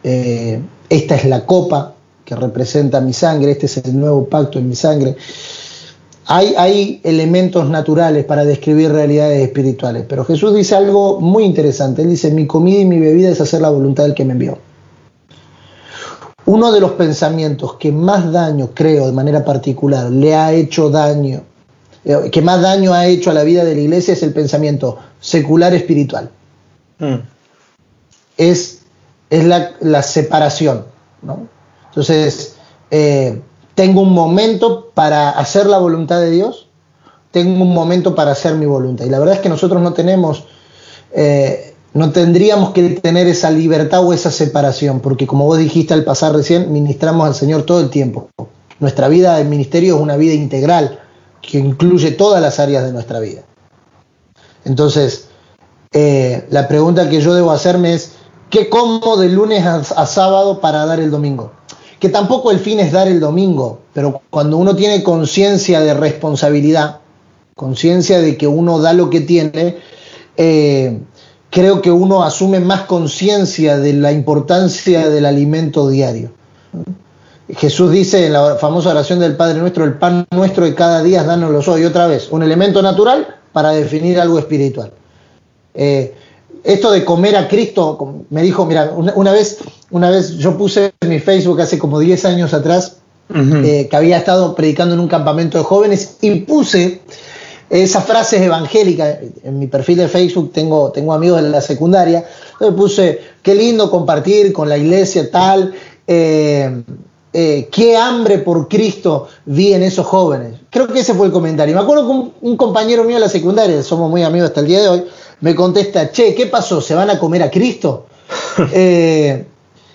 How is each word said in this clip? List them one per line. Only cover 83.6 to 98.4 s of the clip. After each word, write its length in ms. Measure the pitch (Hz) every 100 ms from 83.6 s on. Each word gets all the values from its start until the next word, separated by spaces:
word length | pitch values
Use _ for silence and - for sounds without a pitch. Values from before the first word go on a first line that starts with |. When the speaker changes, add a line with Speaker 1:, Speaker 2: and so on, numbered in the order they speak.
| 151
Speaker 1:
definir 500 | 156 143 151 170 180
algo 180 | 170 165
espiritual. 540 | - 151 139 123 110 - _ _ _ _ _ _ _
Eh, 400 | - 143 139 123 - - _ _ -
esto 280 | - 196 233
de 140 | 190 -
comer 320 | 170 196 208
a 100 | 165
Cristo, 800 | 208 226 - 160 - 139 147 -
me 100 | 151
dijo, 240 | 175 185 170
mira, 260 | 160 151 170
una, 180 | 165 202
una 160 | 196
vez, 280 | 202 208 - - - _
una 180 | 180 175
vez 220 | 190 151
yo 260 | 165 151 165
puse 360 | 202 202 196 -
en 100 | 170
mi 100 | 160
Facebook 420 | - 190 175 160
hace 160 | 165 151
como 220 | 147 151
diez 260 | 160 180 190
años 280 | 175 165 151
atrás, 420 | 143 175 185 - _ _ -
Speaker 2:
Ujú. 280 | 160 139 151
Speaker 1:
eh, 240 | 151 147 139
que 80 | 147
había 220 | 165 170
estado 380 | 175 185 175 -
predicando 400 | 156 143 175 170
en 40 |
un 80 | 175
campamento 520 | 170 147 151 165 160
de 40 |
jóvenes, 540 | 147 196 208 196 - -
y 180 | 214 196
puse 640 | - 302 262 185 180 185 - - - - - - _
esas 360 | 170 190 190 190
frases 360 | 226 220 208